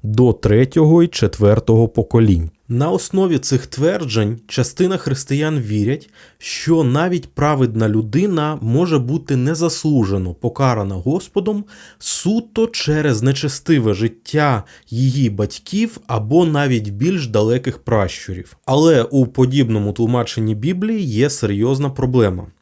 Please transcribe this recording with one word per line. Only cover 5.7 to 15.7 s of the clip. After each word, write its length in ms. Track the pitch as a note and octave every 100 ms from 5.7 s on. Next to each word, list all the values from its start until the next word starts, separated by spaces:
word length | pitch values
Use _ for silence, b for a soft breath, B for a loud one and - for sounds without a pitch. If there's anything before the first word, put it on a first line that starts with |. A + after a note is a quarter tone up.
| G#2+ G#2+ C#3+ - b b b
що 460 | - - D#3 E3
навіть 500 | C3+ C3+ F3 F3 -
праведна 560 | - D3 C#3+ B2 A2 A2
людина 720 | G#2+ A2 B2+ G3+ E3+ D3+ D#3
може 380 | A2+ B2+ F3+ D3+
бути 360 | B2 D#3+ - C3+
незаслужено 1000 | B2+ D#3+ E3 - D#3 C#3+ G2 G2 F#2
покарана 600 | F2 A#2+ - C3+ A2+ G2 F#2+
Господом 680 | G#2 E3+ - G3+ F#3+ G#3 G#3 B B B
суто 680 | - - F3 A3+ A3+ - A3+
через 540 | - - D3+ D3+ A2
нечестиве 720 | B2+ C#3 D3 - - D3+ A2
життя 680 | F#2+ A2+ - - D3+ D3 A#2 - B _
її 400 | A#2 C3+ C3+ B2
батьків 680 | G2+ G#2 - -